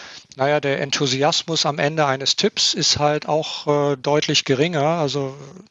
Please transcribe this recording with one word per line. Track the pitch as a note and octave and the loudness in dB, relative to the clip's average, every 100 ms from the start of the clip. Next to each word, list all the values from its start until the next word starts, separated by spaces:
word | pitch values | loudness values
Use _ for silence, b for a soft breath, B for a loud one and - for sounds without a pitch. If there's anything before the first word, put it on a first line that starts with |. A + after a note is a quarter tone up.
| B B B - | B B B -2
naja, | C#3 D3 | 0 2
der | C#3+ C#3 | 0 -2
Enthusiasmus | C#3 - C#3 C3 D3 E3+ - D#3 D#3 | -2 0 0 2 2 0 -2 -2 0
am | D3 | 0
Ende | D3 D#3+ C#3+ | 0 2 0
eines | C3+ C3+ - | 0 0 0
Tipps | G3+ - - | 0 0 -2
ist | G3 D3 - | 0 0 2
halt | D3 D3+ - | 2 0 0
auch, | D3+ D#3 - D3+ D3 C#3+ | -2 -2 -4 0 2 2
äh, | C3+ | 0
deutlich | C#3 D3 - D3 | 0 0 2 0
geringer. | - C3 E3+ D#3 | 2 2 2 2
Also | D3 E3+ C#3+ C#3 C3+ C#3+ C#3 - - | 2 2 0 -2 -6 -8 -16 -20 -20